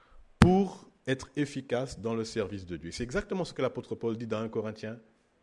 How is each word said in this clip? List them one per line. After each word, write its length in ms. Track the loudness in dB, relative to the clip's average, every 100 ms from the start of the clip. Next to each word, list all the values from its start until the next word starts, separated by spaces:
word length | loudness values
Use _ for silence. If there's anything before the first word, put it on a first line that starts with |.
| _ -20 -20 _
pour 500 | 8 8 4 -2 -18 _ -2
être 220 | -2 -2 -2
efficace 640 | -2 -2 -2 -2 -2 -4
dans 140 | -2
le 100 | -2
service 420 | -2 -2 -2 -4 -8
de 120 | -8
Dieu. 140 | -8
C'est 120 | -6
exactement 420 | -4 -4 -2 -4 -4
ce 80 |
que 80 | -2
l'apôtre 340 | -2 -2 -8 -4
Paul 220 | -2 -2
dit 100 | -2
dans 120 | -2
un 100 | -2
Corinthiens, 500 | -2 -4 -6 -10 -10 -16 _ _ _